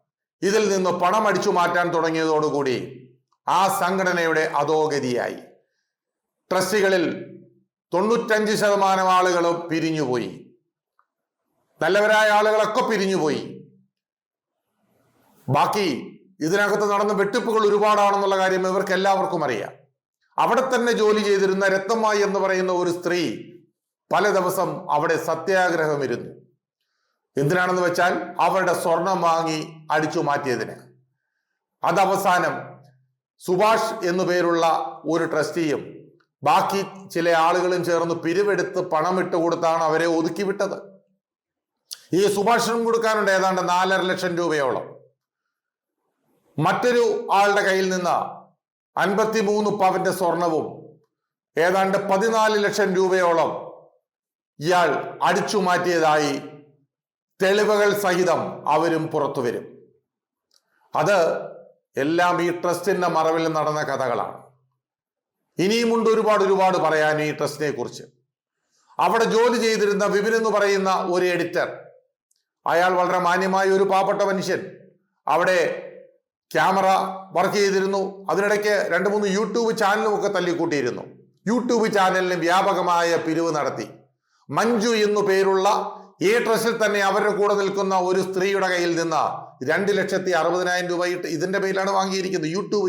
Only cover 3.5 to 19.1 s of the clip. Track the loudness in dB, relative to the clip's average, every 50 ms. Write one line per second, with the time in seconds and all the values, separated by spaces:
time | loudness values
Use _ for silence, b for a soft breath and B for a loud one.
3.5 | 2 2 2 2 2 0 0 0 0 0 0 0 0 0 0 0 0 0 0 -2
4.5 | -2 -2 0 0 0 0 0 0 -2 -2 -2 -2 -2 -2 -2 -4 -6 -10 -14 -20
5.5 | -20 _ _ _ _ _ _ _ _ _ _ _ _ _ _ _ _ _ _ -4
6.5 | -2 -2 0 0 0 2 2 2 2 2 0 0 -4 -6 -12 -16 -18 -20 -20 -20
7.5 | _ _ _ _ _ _ _ _ -2 0 0 2 0 0 0 0 0 0 2 0
8.5 | 0 0 2 2 2 4 4 2 2 2 2 4 4 4 4 4 2 2 2 0
9.5 | 0 -2 -4 -4 -4 -2 -2 -2 -2 -2 -2 -2 -2 -2 -4 -6 -10 -14 -18 -20
10.5 | _ _ _ _ _ _ _ _ _ _ _ _ _ _ _ _ _ _ _ _
11.5 | _ _ _ _ _ -4 0 2 2 4 4 4 4 4 4 4 4 4 4 4
12.5 | 4 2 2 0 0 -2 -2 0 0 0 0 0 0 0 0 0 -2 -2 -6 -10
13.5 | -14 -16 -20 -20 _ _ _ _ _ _ _ _ _ _ _ _ _ _ _ _
14.5 | _ _ _ _ _ _ _ _ _ _ _ _ _ _ _ _ _ _ -6 -2
15.5 | 0 2 2 2 0 0 0 -2 -2 -4 -8 -12 -16 -20 -20 _ _ -6 -4 0
16.5 | 0 2 2 2 2 0 0 0 0 0 0 0 0 0 0 0 0 -2 -2 0
17.5 | 0 2 2 2 2 2 2 4 4 4 4 2 2 2 0 0 2 2 2 2
18.5 | 0 0 0 0 0 -2 -2 0 0 0 2 2